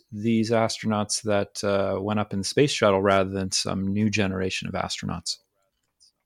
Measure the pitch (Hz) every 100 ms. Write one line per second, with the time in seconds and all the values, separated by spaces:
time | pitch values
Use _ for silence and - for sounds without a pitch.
0 | - 107 113 113 110 113 110 - 110 107
1 | 104 - 107 101 98 - 104 98 98 98
2 | 101 104 104 98 95 - 143 - 107 95
3 | 101 98 95 98 95 - 104 95 98 101
4 | 110 104 98 95 92 - 92 92 90 -
5 | 101 87 - - _ _ _ _ _ _
6 | _ _